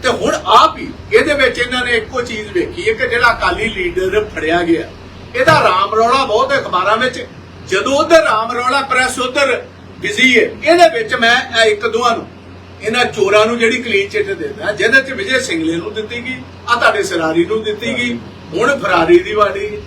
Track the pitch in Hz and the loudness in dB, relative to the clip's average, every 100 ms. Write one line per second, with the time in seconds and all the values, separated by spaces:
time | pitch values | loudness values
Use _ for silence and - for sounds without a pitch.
0 | 254 - - - - 240 - - - - | -2 0 0 -2 4 6 6 2 -12 -12
1 | - 214 294 285 262 - 247 254 247 233 | 0 2 2 2 0 0 -2 -2 0 -2
2 | 214 254 240 220 214 185 156 - 214 220 | -2 -6 -6 -8 -6 -4 -4 -2 -2 -2
3 | - 233 240 - 226 214 220 190 175 170 | -2 2 2 2 -2 -2 -4 -4 -4 -2
4 | 185 208 214 - 156 170 175 165 - - | 0 0 -2 -4 0 0 2 0 -2 -14
5 | - - - 494 523 311 233 190 196 220 | -20 -18 -10 0 2 4 4 2 0 2
6 | 233 269 262 214 269 277 - - 185 220 | 2 2 2 0 2 0 -2 -2 0 0
7 | 254 - - - - - - 190 220 277 | 0 -4 -14 -14 -20 -18 -4 -2 0 0
8 | 311 220 208 214 233 240 247 277 269 254 | 4 4 4 0 -2 -2 0 0 0 0
9 | 254 262 254 269 277 226 - - - - | 0 -2 -4 0 0 -2 -6 -18 -20 -10
10 | 202 208 254 240 - - - 349 339 392 | -8 2 4 4 2 -2 2 6 6 4
11 | 220 247 233 247 247 226 220 208 226 226 | -4 0 2 2 0 2 2 2 -2 0
12 | 240 - - - - - - - 202 247 | 0 -2 -6 -16 -20 -20 -20 -8 -4 0
13 | 247 233 190 208 220 240 226 247 233 202 | -2 0 2 4 4 2 0 0 0 -2
14 | 196 214 196 185 147 - 175 214 220 277 | -2 -4 -4 -4 -8 -6 -6 0 2 2
15 | - 262 196 262 - 165 320 170 214 214 | 0 -6 -2 -2 -2 -4 -2 -4 -6 -8
16 | 220 240 247 254 - - - 240 233 214 | -8 -8 -10 -12 -14 -16 -2 2 2 2
17 | 190 175 160 160 175 220 214 208 233 233 | -2 -2 0 0 0 0 -4 -6 -4 -4
18 | 240 233 - - - 349 415 277 - 175 | -4 -6 -10 -18 -10 -2 0 0 0 0
19 | 165 175 196 214 202 196 214 214 | 6 4 4 0 0 0 -6 -8